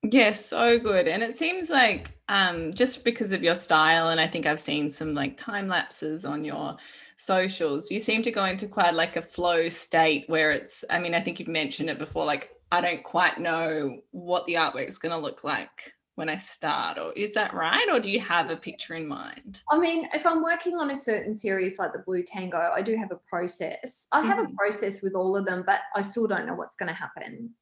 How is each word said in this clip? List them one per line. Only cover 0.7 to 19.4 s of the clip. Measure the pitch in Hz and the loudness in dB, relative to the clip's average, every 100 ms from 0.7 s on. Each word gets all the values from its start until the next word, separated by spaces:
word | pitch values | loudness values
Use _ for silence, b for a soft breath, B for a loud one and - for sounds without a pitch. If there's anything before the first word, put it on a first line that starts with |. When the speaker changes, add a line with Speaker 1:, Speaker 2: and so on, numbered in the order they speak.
| 240 | 4
Speaker 1:
good. | 220 196 175 | 4 2 4
And | 175 | 2
it | 226 262 | -2 -2
seems | 320 370 320 | -4 -2 0
like, | 294 240 185 - - - | 4 4 2 -6 -16 -2
um, | 202 185 170 160 | 2 2 0 -6
just | 185 254 - | 0 0 2
because | - 233 208 | -2 -2 -2
of | 190 | 0
your | 170 | 2
style, | 170 - 160 156 165 165 | 2 4 6 6 6 4
and | 165 | 2
I | 160 | 2
think | 175 151 | 2 0
I've | 151 | 0
seen | - 151 147 | -2 -2 -2
some, | 143 160 | -4 -4
like, | 147 139 - | -2 -4 -6
time | - 202 196 | -8 -6 -2
lapses | 180 - - 156 156 | -2 -2 -6 -8 -6
on | 156 147 | -6 -6
your | 151 147 151 147 B B B B | -6 -6 -8 -10 B B B B
socials, | - 185 185 190 160 143 - | -2 2 2 0 0 0 -2
you | 196 | -2
seem | 220 220 | 0 2
to | 226 | 2
go | 220 190 | 0 0
into | 185 208 | -2 -6
quite, | - 175 | 4 4
like, | 165 170 170 | 6 2 0
a | |
flow | - - 175 170 165 | -6 -2 2 4 2
state | 170 - 165 160 151 143 | -2 0 4 6 4 2
where | 160 156 | 2 4
it's, | 147 - - - | 2 -2 -12 -2
I | 175 | -2
mean, | 175 | 0
I | 170 | 0
think | 175 170 | -2 -6
you've | 160 | -4
mentioned | 160 147 - 160 | -2 -2 -2 -4
it | 147 | -4
before, | 151 165 | -6 -2
like, | 151 147 - - _ | 0 0 -4 -18 _
"I | 175 | 2
don't | 175 170 | 2 -2
quite | - 170 175 - | -2 4 4 4
know | 170 165 165 156 143 127 - | -2 0 0 0 -2 -6 -14
what | 180 175 180 - | -14 -2 -2 0
the | |
artwork's | 170 156 131 131 - | 0 0 0 -6 -6
gonna | 160 165 | -4 -4
look | 147 - | -4 -6
like | 143 127 - _ - _ _ - | -4 -4 -4 _ -20 _ _ -8
when | 156 | -6
I | 156 | -6
start," | - - 156 151 92 - | -8 -6 -2 -2 -2 -4
or | 80 | -6
is | - 208 | -4 -2
that | 214 208 | 0 -2
right? | - 160 381 453 | 0 2 2 4
Or | 294 | 2
do | 208 | 2
you | 233 | -2
have | 196 175 151 | 2 0 2
a | 165 | -4
picture | - - - | -8 -12 -10
in | 165 156 | -8 -6
mind? | 139 - - | -8 -10 -14